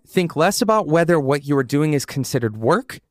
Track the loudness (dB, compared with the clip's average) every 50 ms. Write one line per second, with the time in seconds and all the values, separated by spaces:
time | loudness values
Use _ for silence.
0 | _ _ -2 -2 -2 0 0 0 0 2 2 0 2 2 2 2 2 2 2 2
1 | 4 4 2 2 2 0 -2 -2 -2 -2 0 0 0 0 0 0 0 0 0 -2
2 | -2 -4 -6 -6 -4 -4 -2 -2 -2 -4 -4 -2 0 0 0 0 -2 -6 -14 -20
3 | _ _